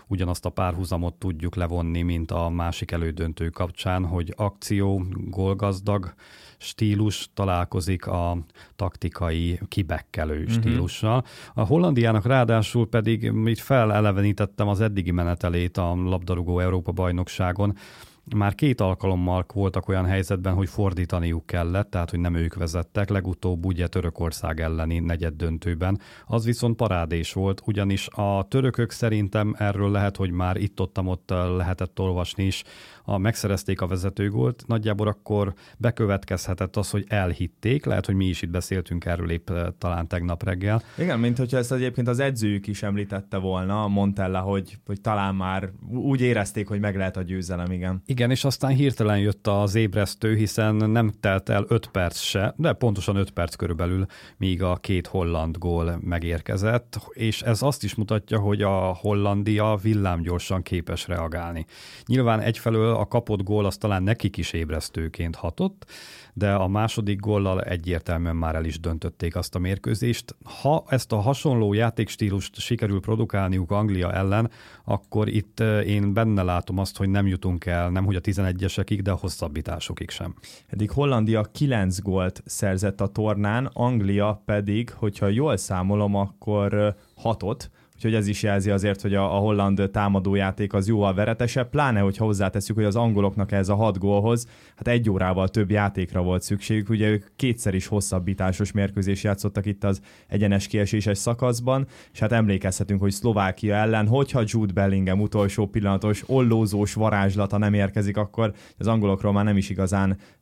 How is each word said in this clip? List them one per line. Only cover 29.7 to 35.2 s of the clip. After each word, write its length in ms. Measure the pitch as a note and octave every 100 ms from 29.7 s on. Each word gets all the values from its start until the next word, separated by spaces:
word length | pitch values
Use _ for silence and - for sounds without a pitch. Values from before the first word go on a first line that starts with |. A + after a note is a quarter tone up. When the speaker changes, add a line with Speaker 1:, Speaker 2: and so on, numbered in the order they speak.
| G2 G2+
Speaker 1:
lehet, 260 | G2+ G2+ -
hogy 140 | F#2+
már 260 | F2 F#2 F#2+
itt-ott, 420 | G#2 - - -
ott 320 | F#2 F2+ - F#2 F2+ F2+
lehetett 440 | F2+ F2+ F#2 -
olvasni 440 | F#2+ F2+ F2 -
is, 180 | G2 - - - - -
a, 140 | - G2
megszerezték 600 | G#2 - G#2 F#2+ - F#2
a 60 | F2+
vezetőgólt, 760 | F#2 F#2+ G2+ G2+ A2 B2+ A#2+ -
nagyjából 420 | A2+ G#2+ G#2 G#2+
akkor 460 | -